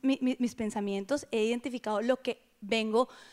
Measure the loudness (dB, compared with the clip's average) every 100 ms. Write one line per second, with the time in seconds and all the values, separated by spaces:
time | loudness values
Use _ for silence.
0 | 0 2 0 0 -2 -2 -4 -2 -2 -2
1 | -2 -4 -2 0 0 0 -4 -6 -4 -2
2 | 0 0 -2 -8 _ _ -2 0 2 2
3 | 2 -2 -20